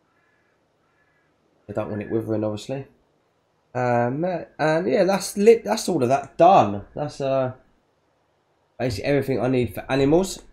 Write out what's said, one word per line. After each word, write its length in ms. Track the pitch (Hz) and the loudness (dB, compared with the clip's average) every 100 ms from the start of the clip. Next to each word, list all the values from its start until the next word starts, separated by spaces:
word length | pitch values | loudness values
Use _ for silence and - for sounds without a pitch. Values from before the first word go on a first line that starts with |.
| _ _ _ _ _ _ _ _ _ _ _ _ _ _ _ _ - | _ _ _ _ _ _ _ _ _ _ _ _ _ _ _ _ -12
I 20 | |
don't 180 | 104 104 | -8 -6
want 120 | 104 | -6
it 100 | - | -4
withering, 320 | 113 110 110 | -4 -4 -4
obviously. 440 | 107 104 - 135 131 _ _ _ _ _ _ _ _ | -4 -6 -8 -10 -12 _ _ _ _ _ _ _ _
Um, 520 | 123 123 120 120 139 180 170 - - | -4 0 0 0 -2 -4 -6 -8 -4
and 260 | 156 160 196 | -2 0 0
yeah, 200 | 247 180 | 2 2
that's 320 | 196 - 202 | 0 -4 2
lit, 260 | 208 226 | 4 4
that's 240 | 202 226 - | 2 -4 -2
all 160 | 165 | 0
of 60 | 120 | 2
that 260 | 135 - - | 0 -2 4
done. 500 | 170 185 104 101 - | 6 8 4 0 -10
That's, 280 | 139 143 - | -10 -8 -6
uh, 320 | 135 135 127 - _ _ _ _ _ _ _ _ _ _ _ - | -2 -2 -2 -6 _ _ _ _ _ _ _ _ _ _ _ -6
basically 280 | 123 104 135 | -6 -4 -2
everything 340 | 143 135 117 | 0 0 -2
I 80 | 123 | 0
need 260 | 127 113 | 0 -2
for 120 | - - | -4 -4
animals. 540 | 139 139 165 190 - - | 0 4 2 2 -6 -16